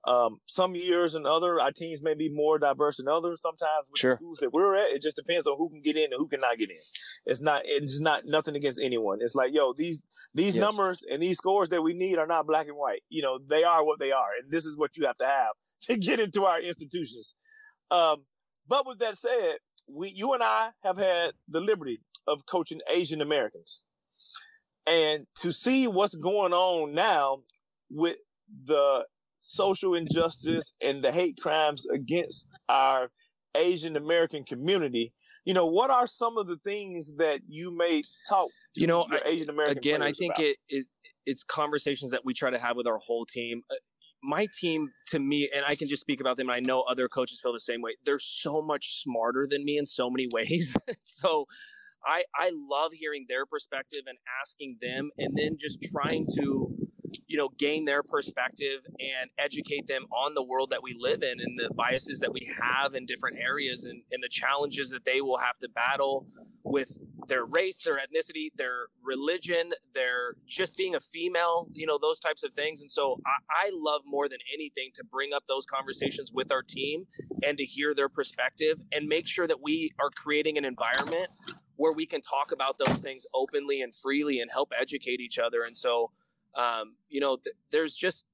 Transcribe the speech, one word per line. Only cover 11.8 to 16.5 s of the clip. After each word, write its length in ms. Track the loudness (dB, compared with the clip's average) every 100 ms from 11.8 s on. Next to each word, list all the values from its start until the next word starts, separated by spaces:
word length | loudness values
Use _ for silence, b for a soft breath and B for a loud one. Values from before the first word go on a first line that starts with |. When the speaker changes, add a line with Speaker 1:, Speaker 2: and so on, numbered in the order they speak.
Speaker 1:
we 120 | 2
need 240 | 0 0 2
are 100 | 2
not 200 | 2 2
black 200 | 0 0
and 100 | -4
white. 260 | -2 -2 _
You 120 | -2
know, 160 | -2 -2
they 240 | 2 4 6
are 180 | 6
what 160 | 4 2
they 120 | 2
are, 160 | 2 2 -2
and 80 | -2
this 160 | -2 -2
is 120 | -2
what 180 | -2 0
you 100 | -2
have 120 | 2
to 80 | 2
have 280 | 4 2 -2 _
<laughs> 140 | _
to 160 | -2 0
get 220 | 2 2
into 240 | 2 4
our 160 | 4